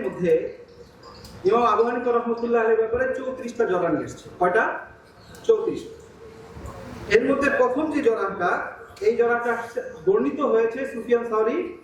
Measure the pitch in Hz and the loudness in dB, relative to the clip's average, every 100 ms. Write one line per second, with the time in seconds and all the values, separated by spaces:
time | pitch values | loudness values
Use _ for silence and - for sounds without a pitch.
0 | 190 156 175 160 - - - - - - | -4 -2 2 2 0 -10 -18 -20 -20 -20
1 | - - - - 185 233 240 214 233 247 | -20 -20 -20 -2 2 4 4 4 2 0
2 | 247 233 226 226 233 233 226 220 226 247 | 0 0 0 -2 0 2 4 2 2 0
3 | 262 262 262 240 233 - 208 180 170 147 | -2 -4 -6 -8 -6 -2 0 2 0 0
4 | - - - - 180 147 - - - - | -4 -12 -12 -2 2 2 2 -2 -12 -20
5 | - - - - - 440 - - - - | -20 -20 -20 -2 2 2 2 -4 -8 -16
6 | - - - - - - - - - - | -20 -20 -20 -20 -18 -16 -14 -14 -14 -12
7 | 190 220 262 277 277 254 247 262 311 294 | 2 2 4 2 2 2 2 2 -2 0
8 | 226 214 196 180 175 - - - - - | 2 2 0 -2 0 0 -4 -12 -16 -4
9 | 214 233 233 233 240 226 - - - - | 0 2 2 2 0 -4 -4 -8 -8 -4
10 | 185 220 269 - 247 226 226 262 269 233 | 2 2 2 0 2 2 2 -2 -6 -6
11 | 220 233 233 214 226 330 - - | 0 0 2 0 0 0 -4 -8